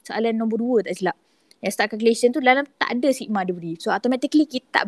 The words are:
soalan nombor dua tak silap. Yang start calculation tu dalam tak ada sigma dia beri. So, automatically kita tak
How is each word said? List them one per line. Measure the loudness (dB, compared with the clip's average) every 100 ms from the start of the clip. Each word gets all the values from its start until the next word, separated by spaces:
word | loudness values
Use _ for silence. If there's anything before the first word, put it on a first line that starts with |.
| -8
soalan | -2 -2 0
nombor | -2 -2
dua | 0 0 0
tak | -2
silap. | -4 -4 _ _ _ _
Yang | -6 -2
start | -4
calculation | 0 0 4 2
tu | 2
dalam | 2 2 0 -4
tak | -4 0
ada | 0
sigma | 0 -2 -4
dia | -2
beri. | -4 -8 -6
So, | -4
automatically | -2 0 -2 0 2 2
kita | -2 0
tak | 0